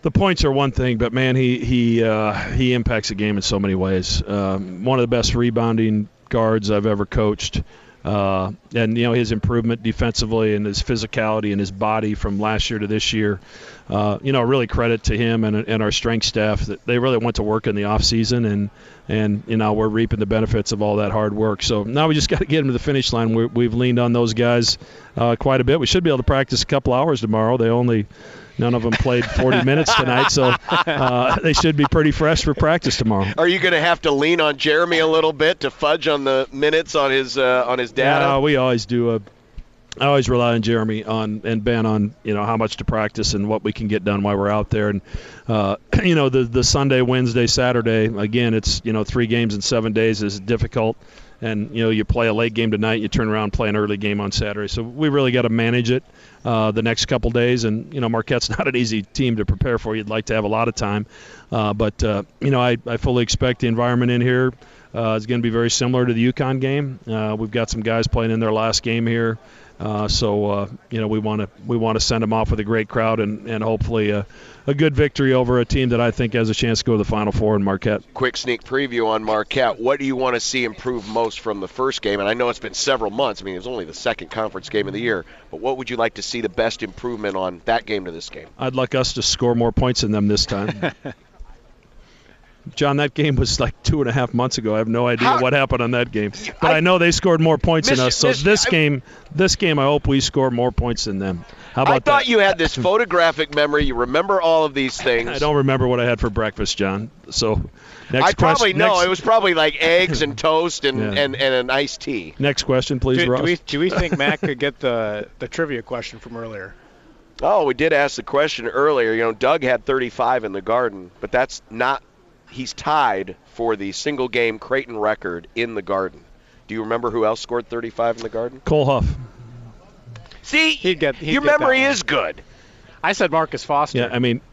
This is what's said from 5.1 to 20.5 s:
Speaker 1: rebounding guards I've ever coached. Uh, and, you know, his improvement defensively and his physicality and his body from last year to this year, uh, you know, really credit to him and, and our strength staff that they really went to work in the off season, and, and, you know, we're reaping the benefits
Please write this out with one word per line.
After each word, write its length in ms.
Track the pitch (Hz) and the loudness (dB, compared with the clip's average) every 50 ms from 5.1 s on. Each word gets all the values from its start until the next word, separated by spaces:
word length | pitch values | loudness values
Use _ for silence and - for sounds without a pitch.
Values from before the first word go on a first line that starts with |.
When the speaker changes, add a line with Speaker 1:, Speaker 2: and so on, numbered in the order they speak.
| 123 120 113 - - | 2 0 0 0 0
Speaker 1:
rebounding 720 | 120 120 120 113 120 117 113 113 113 113 110 107 107 104 - _ _ _ - | 2 0 2 2 0 0 2 2 2 2 2 2 0 -2 -4 _ _ _ -4
guards 420 | - 120 113 110 110 113 104 101 | 0 0 2 2 2 0 0 0
I've 160 | 107 104 101 | 0 2 2
ever 180 | 110 107 101 104 | 0 0 0 -2
coached. 580 | - - - 110 107 104 - - - - - - - - - - - - _ - | -2 0 0 2 0 0 -2 -6 -6 -4 -6 -6 -6 -14 -20 -20 -20 -20 _ -6
Uh, 480 | - 104 101 98 98 98 95 95 95 104 - _ - | -4 -2 0 0 0 0 0 -2 -4 -6 -10 _ -6
and, 240 | - 117 117 110 113 | -2 0 0 0 0
you 60 | 117 | 0
know, 100 | 117 120 | 2 2
his 200 | 117 123 120 110 | 2 2 0 0
improvement 500 | 113 107 - - 117 117 110 117 117 113 | -2 -2 -2 0 0 0 0 0 -2 -2
defensively 720 | 104 113 110 - 127 117 110 - 117 107 113 113 110 107 104 | -2 -4 -2 0 -2 -2 0 -2 -2 -2 0 0 2 2 0
and 100 | 104 104 | 0 -2
his 160 | 104 101 - | -2 -4 -4
physicality 680 | - - 127 113 107 107 - 127 110 107 110 110 107 104 | -2 -2 -2 -4 -4 -4 -4 -2 0 0 0 0 0 0
and 80 | 101 101 | 0 0
his 140 | 101 95 | -2 -4
body 420 | 98 95 110 107 110 110 110 107 104 | -4 -2 -2 0 0 0 0 -2 -2
from 240 | 101 - 107 101 98 | -2 -2 -4 -2 -2
last 320 | 104 107 110 104 - - | 0 0 0 0 -2 -2
year 80 | 117 107 | -4 -4
to 80 | 104 | -2
this 260 | 101 107 107 - - | -2 -2 -2 -2 -2
year, 280 | - 110 107 104 104 101 - - - - - - - - - - | 0 0 0 0 -2 -2 -8 -18 -20 -20 -20 -20 -20 -20 -10 -4
uh, 280 | - 101 104 104 101 - | -2 0 0 0 -2 -2
you 80 | - 135 | -2 0
know, 100 | 135 131 | 0 2
really 260 | 117 117 135 135 120 110 | 2 2 2 2 0 0
credit 340 | - - 117 117 117 110 | 0 0 0 0 0 0
to 140 | - - 131 - | 0 -2 0 0
him 240 | 120 113 117 113 | 0 0 2 2
and, 140 | 110 107 107 | 0 0 0
and 260 | 107 113 - 113 110 | -2 -2 -2 -2 0
our 80 | 110 107 | 0 0
strength 340 | 107 - - 117 117 113 - | 0 0 -2 0 -2 0 -2
staff 420 | - - 110 107 107 104 101 - | -2 -2 0 0 0 0 -2 -2
that 200 | - 98 - _ | -4 -6 -8 _
they 140 | - 120 120 | -2 0 2
really 160 | 120 131 127 | 2 0 0
went 180 | 113 113 120 110 | 0 -2 -2 -2
to 60 | - | -2
work 240 | 110 107 107 110 - | -2 0 0 0 0
in 80 | 117 104 | -2 -2
the 80 | 101 101 | -2 0
off 200 | 104 107 107 - | 0 0 2 2
season, 400 | - 120 113 113 107 123 120 117 | 2 2 0 0 0 0 0 0
and, 260 | 107 101 101 101 104 - - - - - - _ - | 0 0 0 -2 -4 -8 -14 -20 -20 -20 -20 _ -4
and, 340 | - 110 107 104 104 98 - - | -2 0 0 0 0 -2 -2 -2
you 80 | 113 | -2
know, 160 | 110 107 107 | 0 2 2
we're 160 | 107 107 110 110 | 2 2 0 0
reaping 320 | 104 113 117 110 120 107 | 2 0 0 0 0 -2
the 60 | 107 | 0
benefits 440 | 98 110 110 110 107 | 0 0 0 0 2